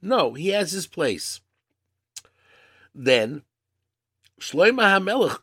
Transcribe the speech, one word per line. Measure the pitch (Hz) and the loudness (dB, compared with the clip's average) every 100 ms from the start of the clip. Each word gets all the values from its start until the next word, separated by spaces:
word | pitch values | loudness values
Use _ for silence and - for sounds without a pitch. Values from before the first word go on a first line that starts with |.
No, | 190 247 127 | -2 0 0
he | 127 185 | -2 -2
has | 202 175 | -2 -4
his | 190 160 | -6 -10
place. | - 135 85 - - _ _ _ _ _ _ _ - - _ _ _ _ _ _ | -4 -4 -4 -8 -14 _ _ _ _ _ _ _ -20 -20 _ _ _ _ _ _
Then | 139 127 123 110 143 - _ _ _ _ _ _ _ _ _ | -4 2 2 2 -6 -16 _ _ _ _ _ _ _ _ _
Shlomo | - 143 208 254 | -6 2 4 4
HaMelech | 208 196 190 254 180 - | 4 4 2 0 0 -2